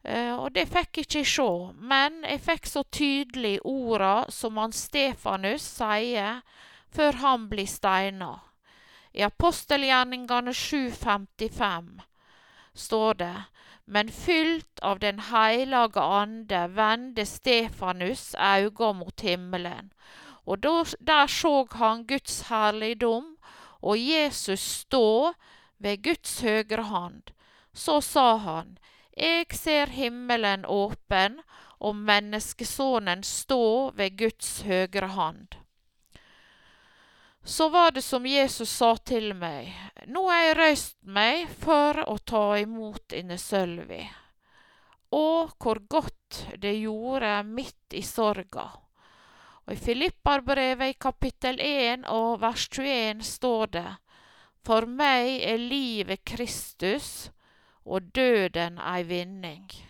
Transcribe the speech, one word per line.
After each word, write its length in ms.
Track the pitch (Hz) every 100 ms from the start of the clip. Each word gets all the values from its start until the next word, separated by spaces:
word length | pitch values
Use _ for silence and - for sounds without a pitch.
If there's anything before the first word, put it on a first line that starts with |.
| -
Eh, 260 | 226 240
og 220 | 247 277 220
det 100 | 330
fikk 320 | 349 - -
ikke 180 | 294 302
jeg 80 | 269
sjå, 220 | - 247 175 185 180
men 460 | 233 269 285 320
jeg 180 | 311 277
fikk 280 | - 330 -
så 140 | 294 277
tydelig 680 | - 294 277 262 254 220 196 -
orda 640 | 269 240 214 190 208 -
som 240 | - 233 214
han 160 | 220
Stefanus 920 | - - 294 277 240 214 196 190 294 - -
sier 640 | 220 214 240 233 202 247 _ - - - _
før 320 | - 294 247
han 280 | 269 247 214
blir 180 | 208 196
steina. 640 | - 202 190 196 190 175 - - _ _ _ - - _
I 140 | - 208
Apostelgjerningene 1300 | - 339 330 - 285 269 254 254 254 240 247 247 240
sju 320 | - 302 254 233
femtifem 1000 | 233 202 196 - 220 - 208 170 170 185 - _ _ _ _ - - -
står 360 | - 220 220
det, 300 | 202 175 190 196 _ - - -
Men 260 | 208 220
fylt 680 | - - 330 320 330 - -
av 200 | 196 196
den 200 | 208 202
hellige 800 | 214 233 220 233 262 254 233 214
ande 680 | 151 196 208 226 214 190 175
vende 580 | 190 214 226 254 226 208
Stefanus 1080 | - 262 233 226 - 185 180 180 175 - -
auga 560 | 196 196 202 208 226
mot 280 | 190 175 -
himmelen, 720 | 208 180 180 185 175 - 196 _ - - - - -
og 140 | 196
da, 140 | 285 330 330 -
der 280 | - 302 285
såg 460 | - 330 277 254 226
han 240 | 226 233 220
Guds 340 | 269 - - -
herligdom, 880 | 220 214 214 220 226 233 226 320 320 - - - -
og 160 | - 214
Jesus 640 | 247 320 294 - - 190 - -
stå 500 | - 269 220 226 311 339 - - _ _
ved 260 | 202 202
Guds 380 | 277 339 - -
høyre 420 | 240 214 214 220 214
hand. 400 | 190 175 - - - _ _ _
Så 280 | - - 302
sa 340 | - 302 247 220
han, 400 | 202 160 - - _ _ _ -
«Jeg 300 | 320 339 339
ser 340 | - 330 302 285
himmelen 800 | 254 247 240 247 233 208 196 -
åpen, 720 | 202 202 226 _ 190 196 277 - - - -
og 160 | 208 208
menneskesonen 1300 | 214 208 208 214 - - 240 - 269 240 196 180
stå 680 | 196 - - 262 226 233 262 -
ved 220 | 196 196
Guds 440 | 226 - - - 202
høyre 460 | 185 185 196 190 196
hand.» 420 | 160 - - - - _ _ _ _ - _ _ _ _ _ _ _ _ _ _ _ _ -
Så 220 | - 320
var 220 | 349 339
det 100 | 269
som 240 | - 262 247
Jesus 440 | 277 269 - 226
sa 200 | - 233 226
til 300 | - 240 214
meg, 400 | 190 170 143 127 180 190 - -
«Nå 140 | 302 381
har 140 | 339
jeg 140 | 320 311
røyst 400 | 320 294 - - 190
meg 380 | 196 226 311 320 -
for 400 | - 302 294 294
å 140 | - 214
ta 380 | - 226 208 208
imot 460 | 214 226 214 208 _
denne 240 | - 180 180
Sølvi.» 640 | - 202 175 170 - 82 - - _ _ _ _ _ _ _ _ _ 294
Og 380 | 311 330 330 -
hvor 240 | 240 220
godt 640 | - 311 - - _ - - -
det 140 | 202 214
gjorde 500 | 220 214 240 269 220 208 208
midt 480 | 226 269 - _ 247
i 80 |
sorga. 640 | - - 214 202 180 - - - _ _ _ _ - - - -
Og 80 | -
i 80 | 208
Filipparbrevet 1120 | - 240 349 - 285 285 247 277 262 254 262
i 80 | 269
kapittel 640 | 262 - 269 - 254 254
en 400 | 294 285 240 254 -
og 300 | 226 226 226
vers 240 | 226 233 -
tjueén 560 | - 269 254 220 214
står 500 | 220 - 254 226 220 170
det, 100 | 175 190 _ _ _ _ _ _ -
«For 160 | 220
meg 560 | 226 254 294 254 247 262
er 240 | - 226
livet 640 | 240 277 254 220 196 - -
Kristus, 1040 | 233 240 - - - 185 277 - - - - _ _ _ _ -
og 240 | 185 180
døden 640 | 254 254 226 185 165 170 175
ei 240 | - 180 165
vinning.» 640 | 175 180 196 175 156 196 -